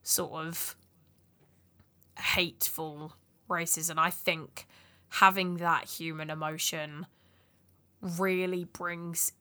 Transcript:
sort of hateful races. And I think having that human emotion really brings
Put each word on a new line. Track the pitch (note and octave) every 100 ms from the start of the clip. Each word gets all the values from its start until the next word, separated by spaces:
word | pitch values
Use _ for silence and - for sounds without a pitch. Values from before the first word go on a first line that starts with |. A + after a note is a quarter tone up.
sort | - - F3 D#3 D#3+
of | E3 - - _ _ _ _ _ _ _ _ _ _ _ _ _ -
hateful | - - F3 - - - D#3+ D3 D#3 - _ _ -
races. | F3 E3 - D#3+
And | D#3+
I | E3
think | - - E3 - - - - - - _
having | - F#3+ F#3+ F3+ F3
that | E3+ D#3+ -
human | - E3 D#3 D#3
emotion | D#3 D#3 D#3 - E3 D3+ D3 F3 _ _ _ _ _ _ _ _ _
really | F#3 E3+ F#3+ F#3 F#3 F3+
brings | F3 - F3 E3+ E3+ E3 - -